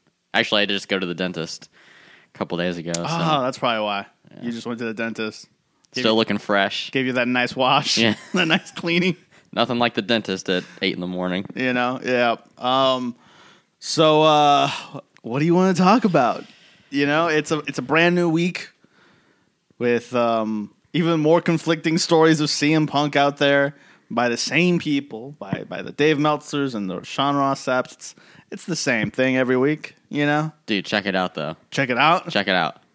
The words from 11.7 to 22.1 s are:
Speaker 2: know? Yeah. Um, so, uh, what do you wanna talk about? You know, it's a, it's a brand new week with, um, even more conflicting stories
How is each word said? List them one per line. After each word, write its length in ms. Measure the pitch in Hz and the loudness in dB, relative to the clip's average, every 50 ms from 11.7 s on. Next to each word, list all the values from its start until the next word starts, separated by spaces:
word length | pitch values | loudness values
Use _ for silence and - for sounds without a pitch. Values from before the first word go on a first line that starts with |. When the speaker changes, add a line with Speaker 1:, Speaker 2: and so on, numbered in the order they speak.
| 123 | -2
Speaker 2:
know? 260 | 123 123 123 127 131 - | -2 -2 -2 -4 -4 -4
Yeah. 320 | - 127 120 123 117 113 - - _ _ - | -2 0 2 2 2 0 -2 -6 _ _ -8
Um, 560 | - 127 127 135 135 131 131 127 127 120 120 _ _ - - - - - _ _ _ _ _ _ | -4 0 2 2 2 2 0 0 -4 -6 -8 _ _ -20 -20 -20 -20 -20 _ _ _ _ _ _
so, 420 | - - - 151 160 156 156 151 | -10 -4 0 2 4 6 6 6
uh, 480 | 156 156 151 147 147 143 143 139 139 139 - - - - - 135 - _ _ _ - | 6 6 6 6 6 6 4 4 2 0 -2 -6 -12 -14 -16 -18 -18 _ _ _ -10
what 160 | 113 117 139 | -6 -4 0
do 60 | 151 | 2
you 100 | 170 170 | 2 4
wanna 180 | 180 185 190 185 | 4 4 4 4
talk 320 | 156 185 185 214 254 - | 4 4 6 6 4 4
about? 380 | 208 160 151 127 113 90 - - - - _ _ _ _ _ _ _ | 4 4 4 4 2 0 -2 -8 -16 -20 _ _ _ _ _ _ _
You 160 | 135 139 143 | -2 0 0
know, 200 | 143 147 156 170 170 | 2 2 2 2 2
it's 200 | 156 151 147 - | 0 0 0 -2
a, 80 | 165 151 | -4 -4
it's 200 | - 151 143 - | -4 -6 -8 -8
a 20 | |
brand 320 | 127 147 - 160 170 175 175 | -4 0 2 4 4 4 4
new 160 | 175 175 170 | 2 2 2
week 400 | 160 165 170 180 170 - - - _ _ _ _ _ _ _ _ _ _ _ _ _ _ _ _ _ _ _ _ _ - | 2 0 0 -2 -4 -6 -12 -16 _ _ _ _ _ _ _ _ _ _ _ _ _ _ _ _ _ _ _ _ _ -4
with, 340 | 120 120 120 113 117 - 127 | 0 0 0 0 -2 -2 -2
um, 560 | 123 120 117 113 113 110 107 110 107 104 - _ _ _ _ - | 0 2 2 2 0 0 -2 -4 -6 -8 -10 _ _ _ _ -2
even 260 | 185 175 170 170 160 | 0 0 2 2 2
more 220 | 151 151 165 170 | 4 4 4 4
conflicting 560 | - - 170 156 - 160 170 160 147 165 160 | 4 2 0 0 0 -2 -2 0 0 0 0
stories 420 | 175 - - | 0 2 2